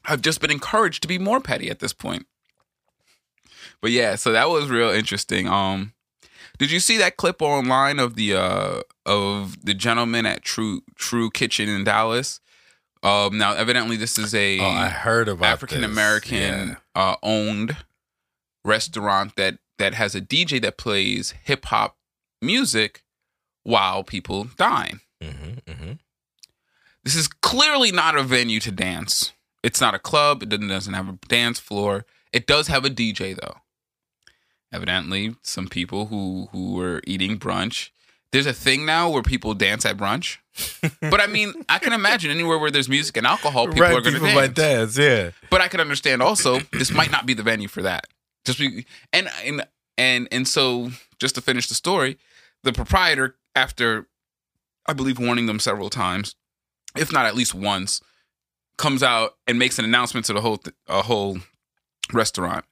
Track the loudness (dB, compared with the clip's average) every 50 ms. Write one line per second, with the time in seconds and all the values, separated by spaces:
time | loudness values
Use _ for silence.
0 | _ -2 -2 0 0 -2 0 0 -2 -2 -2 -2 -2 0 2 2 2 2 0 -4
1 | -4 -4 -4 -2 0 0 0 0 0 -2 -4 -2 -2 -6 -6 -6 -6 -8 -8 _
2 | -8 -8 -8 -8 -10 _ _ _ _ _ _ _ _ _ _ _ _ _ _ _
3 | _ _ _ _ _ _ _ _ _ _ -20 -20 -20 -20 _ _ 0 2 4 4
4 | 4 2 2 0 0 4 4 4 4 4 2 0 0 2 2 2 2 4 2 0
5 | 0 -2 -4 -4 -4 -2 -2 -2 0 0 0 0 0 0 -2 -4 -6 -8 _ _
6 | _ _ _ _ _ _ _ -20 -20 -20 _ -4 -2 0 0 0 2 2 4 4
7 | 2 2 2 0 0 0 0 2 0 0 2 0 2 2 4 4 4 2 2 0
8 | 0 0 0 -2 0 2 2 2 2 2 0 0 -2 -2 -4 -6 -8 _ -18 _
9 | _ 0 0 2 2 0 -2 -4 -6 -8 -10 -8 -4 -4 -2 0 0 0 2 2
10 | 0 0 0 0 0 0 -2 -4 -6 -6 -4 -2 -2 -2 -4 -6 _ -14 _ -8
11 | -6 -2 0 0 -2 -2 0 -2 -2 0 0 -2 -2 -2 -2 0 2 2 2 2
12 | 2 2 0 -2 -2 -4 -10 -12 _ _ _ _ _ _ _ _ _ _ _ _
13 | 2 4 4 4 4 2 2 2 2 2 2 0 0 2 2 0 0 -2 -4 -4
14 | -4 -4 -2 -4 -2 0 0 2 2 2 2 0 0 0 0 0 -2 -2 -4 -2
15 | 0 2 2 2 2 0 -2 0 2 0 0 0 -4 -6 -4 -4 -2 -2 0 2
16 | 2 2 2 0 0 -4 -4 -2 -2 -2 -2 -4 -6 -6 -8 -12 _ _ _ 0
17 | 0 0 0 -2 -2 0 0 0 0 -2 -2 -4 -4 -6 -8 -10 -14 _ _ _
18 | _ _ _ _ _ _ _ _ _ _ _ _ _ 0 0 0 0 -4 -6 -4
19 | 0 2 2 2 0 -2 -2 -2 -2 -2 -2 -6 _ _ _ -2 -2 -2 0 0
20 | -2 -2 -2 -6 -6 -2 0 0 0 0 0 -2 -2 -2 -4 -4 -4 -2 0 0
21 | 0 0 -2 -4 -6 -8 -10 -10 _ -4 -4 -4 -2 -2 0 0 0 -2 _ _
22 | _ _ _ _ _ _ _ _ -2 0 0 0 0 0 0 0 0 -2 _ -14
23 | _ _ _ _ _ _ _ _ _ _ _ _ _ 4 4 4 4 4 0 -2
24 | -6 -6 -10 -10 -6 -4 -4 -4 -4 -8 -2 0 2 2 2 0 -2 -6 -10 -14
25 | _ _ _ _ -14 -14 -12 -12 -12 -12 -14 -14 _ -16 -16 -14 -12 -12 -14 -14
26 | _ _ _ _ _ _ _ _ -20 _ _ _ _ _ _ _ _ _ _ _
27 | _ -2 0 0 0 -2 -4 _ -2 0 4 4 4 4 4 4 2 2 2 2
28 | 2 2 2 2 2 2 2 2 2 2 0 -2 -2 -4 -4 -4 -4 -4 -4 -6
29 | -4 -2 -2 -2 -2 -4 _ _ _ _ _ _ -4 -2 0 2 2 2 0 -2
30 | -4 0 2 4 4 4 2 0 -2 -4 -4 -4 -2 -4 -4 -4 -6 -6 -6 -6
31 | -8 -8 -12 -14 -4 0 0 2 2 0 -4 -6 -10 -6 -4 -2 0 0 0 -2
32 | -6 _ _ _ _ _ -2 -2 2 2 2 2 2 0 0 0 0 0 -2 -2
33 | -2 -2 -2 -4 -8 -8 -8 -10 -12 -12 -14 -18 _ _ _ _ _ _ _ _
34 | _ _ _ _ _ -20 _ _ _ _ _ _ _ _ -10 -6 -4 -2 -2 -2
35 | -2 -2 -2 -2 -2 -4 -6 _ _ -10 -8 -8 -8 -6 -6 -6 -6 -4 -4 -6
36 | -6 -4 -4 -4 -4 -4 -4 -6 -8 -8 -8 -8 -6 -4 -4 -2 -2 -2 -4 -6
37 | -4 -6 -2 -2 0 -2 -2 -4 -4 -4 -2 -2 -2 -2 -4 -8 -10 -10 _ _
38 | _ _ _ _ _ _ 0 2 2 2 -4 0 2 2 2 2 2 2 2 2
39 | 2 2 2 2 0 0 -2 0 -2 -4 0 2 2 2 2 2 0 -2 0 0
40 | -2 -2 -2 -2 -4 -8 -10 -12 _ _ _ -8 -8 -8 -6 -4 -4 -4 -4 _
41 | 0 2 4 4 4 2 2 -2 -2 -2 -4 -10 -2 0 0 0 2 0 0 2
42 | 2 2 2 2 2 0 0 0 2 2 2 2 2 2 2 0 0 2 0 0
43 | 0 0 -2 0 2 2 2 2 0 0 2 2 2 2 2 2 4 4 4 4
44 | 2 2 0 2 2 4 4 4 4 4 2 2 2 4 4 2 0 0 2 4
45 | 4 4 4 4 0 -4 -8 _ -2 2 2 2 2 2 2 0 0 0 -2 -2
46 | 2 0 2 4 4 4 4 4 2 2 2 2 -2 _ -4 -4 -2 2 2 2
47 | 2 4 2 -2 0 -2 -2 0 0 0 0 0 -4 -8 -8 -4 -4 -2 -2 -4
48 | -8 _ _ _ _ _ _ _ _ -4 -2 -2 -2 -4 -4 -8 -14 _ -20 -20
49 | -8 _ 0 0 0 0 -10 -8 -8 -6 -6 -6 -8 _ _ _ _ _ _ 2
50 | 2 2 2 0 -2 -2 -4 -2 -2 0 2 2 2 2 0 -2 -6 -8 -10 -14
51 | -20 _ _ _ -4 -4 -4 -2 -2 0 0 0 -2 -2 -4 -4 -2 0 0 2
52 | 0 0 -2 _ _ _ _ -20 _ _ _ _ -4 -2 -2 -2 -2 2 2 4
53 | 4 4 4 2 0 -4 _ _ _ _ _ 0 0 0 0 0 0 0 0 -2
54 | -4 _ _ _ _ _ _ _ _ _ _ _ _ _ _ _ _ -4 -2 0
55 | 0 0 0 0 0 0 2 2 2 0 0 0 0 -2 -2 -2 -4 -6 -4 -2
56 | -2 -2 -2 -2 -4 -8 -12 _ _ _ _ _ _ _ _ _ _ -12 _ -4
57 | -4 0 2 2 2 2 2 0 -2 -2 -2 -4 -2 -2 -2 -2 -2 -4 -6 -6
58 | _ _ _ _ _ _ _ _ _ _ _ _ _ _ _ -2 0 0 2 4
59 | 4 4 4 4 0 -2 _ _ _ -2 2 2 2 2 0 -2 0 2 2 2
60 | 2 0 -4 -4 -4 -2 -2 0 0 0 -2 -2 _ -14 -16 _ _ -2 -2 -2
61 | 2 2 0 0 0 -4 -6 -8 -12 _ _ _ _ _ _ _ _ _ _ _
62 | -12 -2 0 0 0 0 -2 -4 -4 -4 -4 -6 _ _